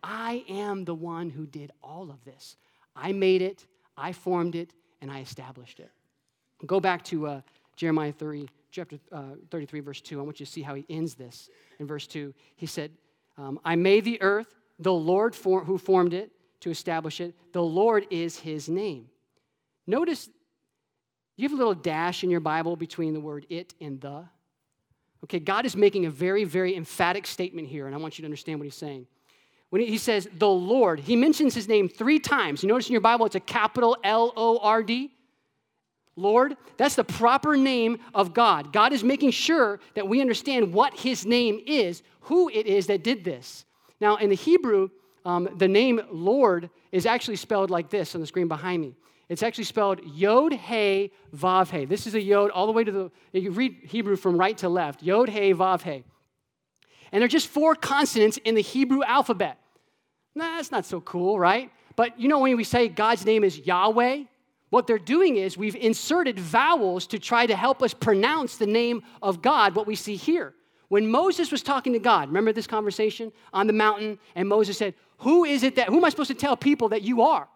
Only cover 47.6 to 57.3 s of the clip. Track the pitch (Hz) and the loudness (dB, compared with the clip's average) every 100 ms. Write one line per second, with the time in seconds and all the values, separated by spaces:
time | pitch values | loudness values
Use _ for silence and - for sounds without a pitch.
47.6 | 196 180 156 208 160 175 160 - 175 151 | 0 -2 -4 -6 -6 -8 -8 -4 -2 -4
48.6 | 175 175 147 127 _ _ _ 170 233 226 | -4 -4 -6 -10 _ _ _ -4 -4 -4
49.6 | 220 - 202 185 165 147 196 233 311 277 | -6 0 0 0 -6 -2 4 4 4 -2
50.6 | - 226 208 196 196 _ - 151 180 185 | -4 -2 0 0 -2 _ -20 -4 2 4
51.6 | 185 170 135 202 - 214 196 202 202 180 | 2 0 -4 -4 -4 -4 2 4 4 0
52.6 | 202 220 226 196 185 _ _ 185 190 180 | 0 0 0 -2 -6 _ _ -4 -4 -2
53.6 | 262 180 - 233 202 196 190 175 185 214 | -4 -4 -8 -6 -2 0 2 2 2 0
54.6 | 185 180 156 139 156 202 240 208 202 180 | -2 -2 -2 -6 0 2 2 2 2 4
55.6 | 185 180 180 139 120 _ _ _ _ _ | 2 0 -2 -10 -12 _ _ _ _ _
56.6 | _ _ _ _ - 196 240 | _ _ _ _ -4 2 4